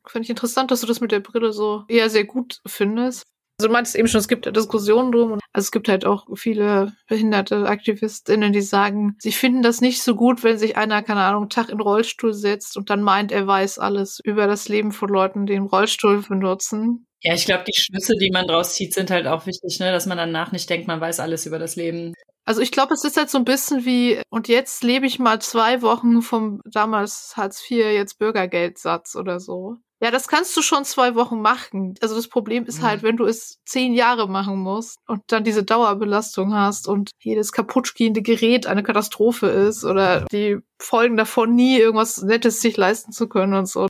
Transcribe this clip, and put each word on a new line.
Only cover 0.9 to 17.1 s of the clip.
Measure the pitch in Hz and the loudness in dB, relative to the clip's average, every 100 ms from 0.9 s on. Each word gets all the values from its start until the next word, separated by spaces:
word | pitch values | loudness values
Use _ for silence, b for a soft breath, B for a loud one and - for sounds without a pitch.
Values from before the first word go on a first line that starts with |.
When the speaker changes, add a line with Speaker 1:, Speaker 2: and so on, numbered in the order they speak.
| 233 | -2
Speaker 1:
mit | 233 | -2
der | 208 | -2
Brille | 202 233 226 | -2 -4 -2
so | 214 214 208 208 | -2 -4 -4 0
eher | 233 220 | 2 2
sehr | 214 202 | 2 0
gut | 254 247 - - | -4 -8 -10 -12
findest. | - 202 220 254 247 - _ _ - | -2 -2 0 -2 -6 -14 _ _ -2
Also | 214 | 2
du | |
meintest | 240 233 202 | 2 0 0
eben | 226 | 2
schon, | 226 | 2
es | 208 | 0
gibt | 240 - | -2 0
ja | |
Diskussionen | 208 208 220 202 220 254 | -2 0 0 4 4 4
drum. | 233 233 | 4 2
Und | 208 - | 0 -6
also | - 196 | -4 -2
es | |
gibt | 226 208 | -2 0
halt | 190 190 | 0 2
auch | 202 - 196 | -2 -4 -8
viele | 233 214 208 202 196 - - | -2 0 2 2 0 -4 -4
behinderte | 220 220 208 196 208 202 | 0 2 0 0 0 0
AktivistInnen, | 208 - 208 214 - - 214 208 | 0 -2 -2 -4 -6 0 2 2
die | 202 | 2
sagen, | 196 202 202 208 208 208 | 2 2 2 0 -2 -2
sie | 220 | -4
finden | - 262 254 | 0 2 4
das | 233 233 | 4 4
nicht | 247 247 | 2 2
so | - 214 | 0 2
gut, | 240 240 | 4 4
wenn | 226 220 | 2 2
sich | 220 - | 0 0
einer, | 220 214 | 0 0
keine | 214 208 | 0 0
Ahnung, | 190 208 | 2 0
einen | 208 | -2
Tag | - 226 | -2 -2
in | 208 | -2
den | 208 | 2
Rollstuhl | 208 226 - 226 | 2 2 0 -2
setzt | 208 208 208 - - | 0 -2 -2 -6 -10
und | 202 | -4
dann | 202 | 0
meint, | 208 196 208 | 2 2 2
er | 208 196 | 0 2
weiß | 196 196 - | 2 0 -2
alles | 196 202 196 - - | -2 -2 -4 -6 -4
über | 208 202 | 0 2
das | 208 - | 0 -2
Leben | 208 214 | -2 -2
von | 202 196 | -4 0
Leuten, | 196 190 202 202 | 2 2 0 -2
die | 196 | -2
einen | 196 | 0
Rollstuhl | 190 220 - 208 202 | 2 2 2 2 2
benutzen. | 202 190 190 190 - 214 226 240 _ | 0 -2 0 -2 -4 -4 -2 -2 _